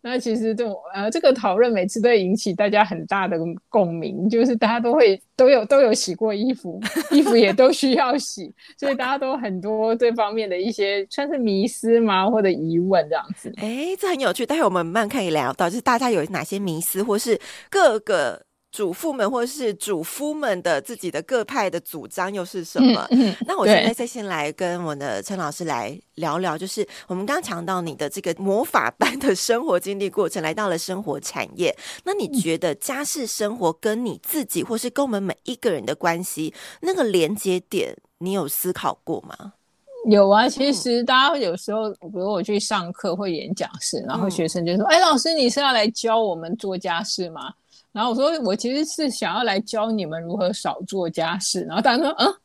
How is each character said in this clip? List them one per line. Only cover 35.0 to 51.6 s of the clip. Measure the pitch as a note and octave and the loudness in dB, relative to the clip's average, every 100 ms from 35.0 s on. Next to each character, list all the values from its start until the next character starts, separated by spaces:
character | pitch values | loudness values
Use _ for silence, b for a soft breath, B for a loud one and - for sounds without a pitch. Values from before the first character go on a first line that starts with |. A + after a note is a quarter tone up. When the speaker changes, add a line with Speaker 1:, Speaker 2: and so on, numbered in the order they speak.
Speaker 2:
我 | C#4 | -2
们 | G#3 | 0
每 | G3 - - | -2 -6 -8
一 | A#3+ | -4
个 | A#3 | -2
人 | D#3 | -2
的 | G#2+ D3+ | -4 -2
关 | F3 E3+ | -2 -2
系， | F#3 - D#3 B B B | -4 -6 -6 B B B
那 | D#4+ | -4
个 | F#4+ A#3+ | 0 2
连 | F#3 D#3+ | 4 2
接 | G#3 G3 F3+ | 0 -2 -2
点， | - G3 C#2+ - _ _ | -2 -4 -4 -8 _ _
你 | F3+ | -4
有 | G3 C#3+ | -2 -2
思 | - F3+ | -4 -4
考 | F3+ E3 - | -2 -4 -4
过 | - C#3+ | -6 -8
吗？ | - - G3+ _ _ _ _ C5 A4+ | -8 -16 -18 _ _ _ _ -6 4
Speaker 1:
有 | G#3 G3 | 6 8
啊， | G#3 B3+ | 6 4
Speaker 2:
嗯。 | |
Speaker 1:
其 | - C#4 | 2 0
实 | A#3+ B3 A#3+ | 0 0 0
大 | A#3+ B3+ C#4 | 4 4 4
家 | D4+ | 2
有 | G3+ F3+ | -2 -4
时 | - | -4
候， | G#3+ G#3+ | -4 -4
比 | F#3+ E3+ | -8 -12
如 | G3 F#3+ | -6 -2
我 | G3+ | -2
去 | G3+ G#3 | 0 -2
上 | G#3 G#3 E3+ | 0 -2 -4
课 | F#3 G3 F3 | -6 -4 -4
或 | G3+ | -4
演 | D#3+ C3+ F3+ | -6 -6 -6
讲 | - - | -6 -6
时， | - C#3 A2+ | -6 -6 -4
然 | D3+ | -2
后 | F#3+ | -2
学 | F#3 E3 | -2 -2
生 | F#3 | -2
就 | E3+ F#3 | -2 0
说： | |
Speaker 2:
嗯。 | - | 4
Speaker 1:
“哎， | E4 | 4
老 | F4+ C#4+ | 6 4
师， | D#4+ | 2
你 | D#4+ B3 | 2 2
是 | B3+ | 2
要 | C#4+ | 0
来 | A#3+ G#3+ | 2 0
教 | - A3+ A3+ | 0 0 0
我 | A3 E3 | 0 -4
们 | E3 F3 | -6 -8
做 | G3 F#3 | -6 -6
家 | F#3+ E3+ | -4 -4
事 | G3 - F3+ | -4 -6 -8
吗？” | D#3+ C3 - b b b | -10 -14 -16 b b b
然 | G3+ A#3+ | -4 -2
后 | |
我 | A#3 | 0
说 | C#4 D#4+ A3+ | 0 0 -2
：“我 | G3+ | -2
其 | A#3 C4+ | -2 -2
实 | D#4 | -4
是 | - D4 | -2 -4
想 | A3+ G3 F#3+ | -2 -4 -2
要 | |
来 | A#3+ G3 | 0 -2
教 | - A3+ A3 | -2 -4 -2
你 | A3 E3+ | -2 -4
们 | D#3+ | -6
如 | E3+ G3+ | -6 -2
何 | F#3 | -2
少 | F#3+ E3 - F#3 | -2 -6 -6 -6
做 | G3 E3+ | -4 -4
家 | E3+ E3 F3 | -2 -2 -2
事。” | - F#3 | -4 -4